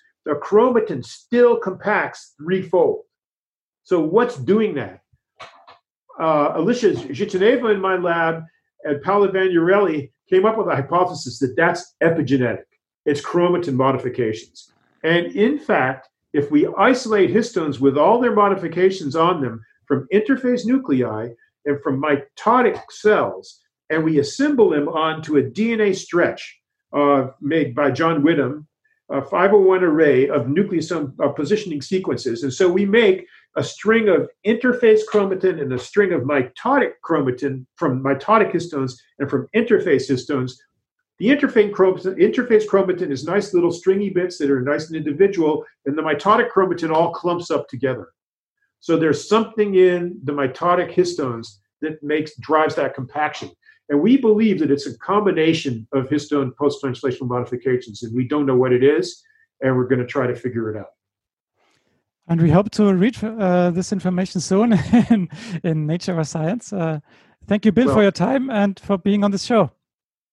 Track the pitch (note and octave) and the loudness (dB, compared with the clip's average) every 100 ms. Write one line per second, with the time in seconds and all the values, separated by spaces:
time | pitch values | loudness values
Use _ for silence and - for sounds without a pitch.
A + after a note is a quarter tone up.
0 | _ _ - C#3+ - G#3 B3+ A#3 - D3 | _ _ -8 -8 0 2 4 2 0 -4
1 | - - _ A#3+ A#3+ A#3 G3 F3 G3 G3 | -10 -18 _ 4 4 4 -2 -6 -2 -2
2 | D3 - - - D#3 F#3 E3 F3+ D3 - | -2 -8 -20 -14 -4 -4 0 2 2 0
3 | - _ _ _ _ _ _ _ - F3+ | -10 _ _ _ _ _ _ _ -4 -2
4 | D#3 G3+ B3 C#3+ A#2 G#3 G#3+ D3 G#2 - | 2 2 0 -2 0 0 0 -4 -8 -12
5 | _ _ _ - - - - - _ _ | _ _ _ -20 -20 -20 -20 -20 _ _
6 | _ - D#3+ D3+ D3 - F3 A#3+ G3+ C3 | _ -4 0 2 0 0 0 2 2 0
7 | - A#2+ G3+ F#3 G#3 C4 A#3 G3 F#3+ F#3 | -4 -6 -4 0 2 2 2 0 0 -2
8 | F3 E3 E3 E3 D#3+ _ _ _ D3+ C#3+ | 0 0 -2 -4 -8 _ _ _ -6 -6
9 | F#3 G3+ G3 F#3 F#3+ E3+ E3 G3+ F#3+ D3+ | 0 2 2 0 0 2 2 2 2 -2
10 | B2+ _ _ F#3 G#3+ A3 F3 C#3 - F3 | -8 _ _ 2 2 0 -2 -2 -2 0
11 | F3 - B2 - C3 G#2 C#3+ - - - | 0 -4 -12 -6 -4 0 0 0 -8 -2
12 | E3 E3 B2+ C3+ A#2+ G2+ - _ _ _ | 0 0 0 0 0 -4 -10 _ _ _
13 | - C#3+ - F3 F3 E3+ D3 B2+ C3+ B2+ | -4 -4 -2 0 0 0 -2 0 0 0
14 | B2 - A2+ G#2+ - - - _ _ _ | -4 -4 -4 -6 -12 -20 -20 _ _ _
15 | D#3+ E3+ F3 G3 A3+ D4 - F3 C3 C3+ | 0 0 0 0 0 0 -2 0 0 -4
16 | - _ _ D3 C#3+ D3 F3 - A3 B3+ | -12 _ _ -4 0 2 2 2 2 2
17 | A3+ G#3+ F3 G#3+ - F3+ D#3 A#2+ C#3 C3+ | 0 2 2 2 -2 -4 -4 0 2 4
18 | D#3+ A#3+ B3 G#3 G3+ F#3+ E3+ E3+ F#3+ F#3+ | 4 4 2 2 2 0 -4 0 0 0
19 | D3 - E3+ E3 B2+ A2+ - _ - C#3+ | -4 0 0 0 -4 -8 -16 _ -4 -4
20 | - G3 G#3+ C4 B3+ B3 A3 C4 B3+ C3 | 0 0 0 0 0 -2 0 -2 0 -2
21 | A#2 A2 A#2+ A#2 _ _ D3 C#3 D#3+ C3+ | -2 -4 -8 -12 _ _ -6 -4 -2 -2
22 | D3+ C#3 - - - B3 A3+ - - - | 0 -2 -4 -6 0 2 2 -2 -8 -2
23 | G#3 G3 A2 F#2+ - - _ _ - D#3 | 2 2 0 -6 -16 -20 _ _ -6 -2
24 | D#3+ D3+ - - D4 C#4 F#3+ D3+ D3 D#3+ | 0 0 -2 -2 0 2 2 2 -2 -2
25 | D#3+ D#3+ D#3 D3 A#2+ A#2+ A3+ A3+ G#3 F#3+ | -2 -4 -2 0 0 0 -2 0 0 -2
26 | - F3 D#3 - - - _ _ _ C#3 | -4 0 0 -2 -12 -20 _ _ _ 0
27 | C#3+ C#3 B2+ - C#3+ D#3+ B2+ A#2+ C#3+ B2 | 2 2 0 -6 -4 -2 -2 0 0 0
28 | E3 D#3+ D3 D#3 B2+ D3+ D#3 _ _ _ | 0 2 2 2 -2 -6 -14 _ _ _
29 | - C#3 C3+ F3+ G3 G3+ F#3+ F#3 F3+ D#3 | -10 -8 -4 0 4 6 6 4 2 4
30 | D3+ B2+ C#3 D3 B2 D3+ G3+ E3+ - E3+ | 4 4 2 0 -2 0 0 -2 -4 -6
31 | C#3 - D3 - C#3+ G#3 F#3 D3 - F#3 | -6 -4 -4 -2 -2 -2 -4 -10 -4 -4
32 | F#3+ C3+ B2 A2+ C#3 B2+ F#3 F#3 G3+ A3 | -4 -6 -6 -6 -6 0 2 2 2 4
33 | G#3+ F#3 - _ _ - C#3 - G3+ A3+ | 4 2 -4 _ _ -8 -8 -4 0 2
34 | G#3+ D#3+ B2 - G3+ A#3 B3+ B3 A#3 G#3+ | 4 2 0 -6 -2 0 0 2 4 4
35 | - G#3 G3 F#3 F#3+ E3 C3 B2 - G3+ | 2 0 0 0 -2 -2 -4 -6 -4 0
36 | G3 E3 B2+ C#3+ B2+ - A#3 C#4 - - | 0 0 0 0 -2 -4 0 0 0 -4
37 | - D#3 C3+ B2+ C#3+ C3 B2+ - D#3+ B2+ | -4 -2 0 -2 -4 -6 -12 -6 -4 -2
38 | C3+ C#3 - A3 G3+ E3+ - D3 C3 - | -2 -2 2 2 2 -2 -4 -6 -6 -8
39 | _ - C#3 C3+ - A3 A3+ G#3 F3 C3+ | _ -8 -4 -4 -2 -2 2 2 2 0
40 | - B2+ - C#3 B2 - _ _ _ _ | 0 -4 -2 -4 -4 -8 _ _ _ _
41 | _ - G3 C#4+ C#4 A#3 G3+ G3+ F#3 - | _ -4 0 2 2 2 2 2 2 2
42 | F#3 F3+ G3+ B3+ A#3+ G#3+ G#3+ G3 F#3 E3+ | -2 2 2 2 2 2 4 2 2 -2
43 | E3+ C3 D#3 G3 - F3 E3+ E3 F#3 G3 | -4 -6 -4 -4 0 2 0 0 0 0
44 | G3+ F3 F3+ - C#3+ C3+ B2+ D3+ D#3 D#3+ | 0 -2 -4 -2 0 0 0 -4 -4 -8
45 | D3 C#3+ G3 F3 D#3 D3+ - _ C#3 D3+ | -4 2 2 2 0 0 -6 _ -6 -4
46 | D#3 D3+ G3 A#3 - F#3+ F#3 D#3+ D#3+ D#3+ | -2 -2 2 2 2 0 0 0 -2 0
47 | F3 - F3 F3 E3+ D3+ - B2 C3 B2 | 0 -2 -4 -4 -4 -4 -6 -6 -4 -4
48 | F2 _ _ _ _ _ _ _ - D#3+ | -10 _ _ _ _ _ _ _ -2 0
49 | D#3+ C#3+ - A3 A3 - G#3 F#3+ F#3 F3+ | 0 -2 0 0 0 -2 0 4 4 4
50 | F3 F3 C3 C#3+ C3+ - F3 F3+ E3+ - | -4 -8 -6 -4 -4 -2 0 0 0 0
51 | F3 E3 C3+ A#2 A2+ - _ _ D#3 D#3 | -2 -2 -6 -6 -12 -20 _ _ -10 -8
52 | D3 D#3 D#3 - B2 D#3 D3+ E3 C3+ C3+ | -4 -4 -4 -10 -2 2 2 0 -4 -6
53 | B2+ D3+ D3+ - D3 - _ _ - C#3+ | -10 -6 -6 -6 -16 -18 _ _ -2 2
54 | F#3 C4+ A3+ G#3+ A3+ D#3 D3 C#3 C3+ A#2+ | 4 4 4 4 4 2 2 0 -2 -10
55 | - G3+ G3 D#3+ D#3+ D#3+ C#3+ A2+ A2 C#3 | -2 0 2 2 2 0 -2 -8 -6 -4
56 | B2+ D3 D3 D3 B2+ - D3 C#3+ C3+ A#2 | -2 -4 -2 -2 -2 -2 -2 -2 -6 -6
57 | C#3 B2 B2 B2 A#2+ B2 C3+ B2 A#2 G#2 | -6 -6 -4 -6 -6 -6 -2 -2 -4 -14
58 | A2+ A#2+ B2+ D3+ C#3 B2+ C3 B2 C#3 D#3 | -8 -4 -2 -2 0 2 2 4 4 2
59 | F3+ - _ _ _ _ C3+ B2+ B2 B2+ | -2 -8 _ _ _ _ -2 0 0 -2
60 | A#2+ C#3+ B2 A#2 B2 A2+ A2 G#2+ - _ | -2 -2 -2 -4 -6 -6 -6 -8 -12 _
61 | _ _ _ _ _ _ _ _ _ _ | _ _ _ _ _ _ _ _ _ _
62 | _ _ - E3+ E3 E3 G#3 - G#3 F#3 | _ _ -4 2 4 4 2 2 2 4
63 | G#3+ - A3 A3 F#3+ F3+ F3+ F3 F3+ G3 | 2 0 -6 -2 0 2 2 0 -4 -4
64 | F#3 F3+ F#3+ F#3 - F#3+ A#3+ G3+ - A#3 | -2 -2 -2 -4 0 2 4 2 4 2
65 | - A3+ E3+ D#3 A#3 E3+ F3+ D#3 D3+ F3 | 4 2 0 -8 -10 -6 -2 -2 -2 -4
66 | - E3+ D#3 E3 D#3 A#3+ - G3 E3 D#3 | -4 -4 -4 -4 -4 -6 -6 -6 -4 -6
67 | - _ _ _ - G3+ A3 F3 B3+ A3 | -10 _ _ _ -4 0 2 2 4 4
68 | G3+ F#3 F3+ C4+ C4+ A3 G3+ F#3+ - G3 | 4 2 0 0 0 0 0 -2 -4 -2
69 | G3+ G#3 G3+ G3+ - A#3 D#3 - _ _ | 0 0 0 -2 0 2 2 -2 _ _
70 | _ _ _ | _ _ _